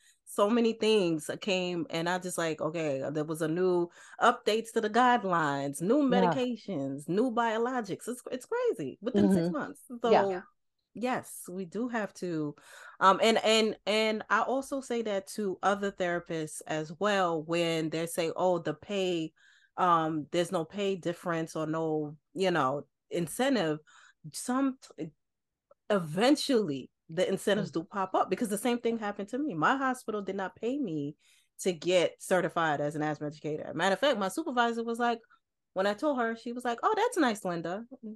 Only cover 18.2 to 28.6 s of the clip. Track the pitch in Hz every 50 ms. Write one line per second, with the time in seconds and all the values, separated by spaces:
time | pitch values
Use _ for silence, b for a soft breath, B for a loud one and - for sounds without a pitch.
18.2 | 170 160 - - 175 185 180 170 160 156 151 - - - 208 196 185 180 175 165
19.2 | 160 156 - b b b b b b b b b 180 180 170 165 160 160 160 156
20.2 | 143 - - 175 175 170 185 170 160 - - 202 202 196 196 180 147 165 175 -
21.2 | - 180 165 160 165 165 - 160 156 156 156 160 160 160 156 156 151 147 151 -
22.2 | _ _ - 175 190 185 175 160 135 131 139 147 - - _ _ _ - - 170
23.2 | 170 - - - 247 277 277 214 170 160 151 151 - b b b b b b b
24.2 | - 156 - - - - 247 262 277 269 254 - - - - - 165 165 - _
25.2 | _ _ _ _ _ _ _ _ _ _ _ _ _ - 208 196 170 151 151 185
26.2 | 226 269 302 294 - - 269 220 208 - 139 131 - - _ _ _ - 160 175
27.2 | 185 - 196 175 - 220 196 214 165 139 - 165 170 - - 202 190 - - 359
28.2 | - - 185 - 247 190 208 202